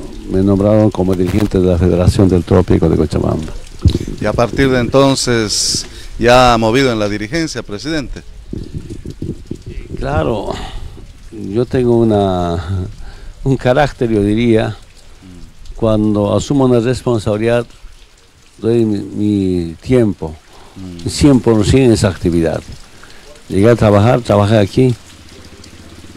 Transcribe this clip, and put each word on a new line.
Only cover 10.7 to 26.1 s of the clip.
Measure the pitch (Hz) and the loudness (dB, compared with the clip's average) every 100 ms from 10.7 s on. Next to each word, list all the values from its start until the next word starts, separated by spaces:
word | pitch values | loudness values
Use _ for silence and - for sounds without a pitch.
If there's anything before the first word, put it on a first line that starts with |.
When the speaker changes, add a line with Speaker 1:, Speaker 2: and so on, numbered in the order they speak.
| - - - - - - | -12 -14 -16 -20 -20 -18
Speaker 1:
yo | 110 98 104 123 | -14 -6 -4 -2
tengo | 135 120 117 | 0 2 2
una, | 117 104 98 90 87 87 82 95 92 - - - - - | 2 2 0 0 -2 -4 -4 -6 -6 -10 -16 -16 -18 -8
un | 135 131 | -4 0
carácter, | 123 127 143 - 120 | 2 2 0 -2 -2
yo | 110 | 0
diría, | 101 107 120 110 113 104 - - - - 95 90 82 - - - | 2 2 2 2 0 -6 -16 -20 -20 -20 -20 -20 -20 -18 -18 -4
cuando | 113 107 107 104 101 104 | 0 2 2 2 0 0
asumo | - 143 131 | 0 0 2
una | 123 | 2
responsabilidad, | 113 120 - 120 113 104 113 120 117 - - - - - _ _ - - | 0 -2 -2 -2 -2 -2 0 0 -4 -12 -20 -20 -20 -20 _ _ -20 -6
doy | 110 120 113 | 0 2 2
mi, | 101 | -2
mi | - 98 104 104 95 90 82 80 | -6 -4 -2 0 0 -2 -4 -8
tiempo, | - 127 110 87 78 80 - - - - | 0 2 2 -2 -10 -12 -18 -20 -20 -18
Speaker 2:
Mm. | 92 87 - | -16 -10 -8
Speaker 1:
cien | - 151 131 | 2 4 4
por | 113 110 98 | 4 2 4
cien | 135 131 | 4 4
en | |
esa | 104 104 | 4 2
actividad. | 85 92 85 82 80 - - - - - - - - - | 0 0 0 0 -4 -8 -16 -20 -20 -20 -20 -20 -20 -6
Llegué | 92 107 | 2 4
a | 117 | 4
trabajar, | 110 101 107 131 | 4 4 4 2
trabajé | 117 101 101 110 | 2 2 4 2
aquí, | 98 - 131 120 - - - - - - - - - - - | 2 2 0 0 -8 -20 -20 -20 -20 -20 -20 -20 -20 -20 -20